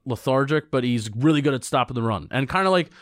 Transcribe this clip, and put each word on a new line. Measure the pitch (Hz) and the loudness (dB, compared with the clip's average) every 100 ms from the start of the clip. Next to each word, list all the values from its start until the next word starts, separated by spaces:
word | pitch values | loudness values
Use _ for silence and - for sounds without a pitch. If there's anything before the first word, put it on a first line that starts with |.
| 131 | -8
lethargic, | 117 - 131 139 151 - | -4 0 0 2 0 0
but | 131 | -2
he's | 123 120 110 110 | 0 0 -2 0
really | 147 151 | 2 4
good | 143 | 2
at | 131 | -2
stopping | - 135 123 123 | -2 -2 -2 -2
the | |
run. | 113 107 - | -2 -2 -4
And | 127 135 | -4 -2
kinda | 185 190 | 0 2
like, | 185 165 - | 2 0 -8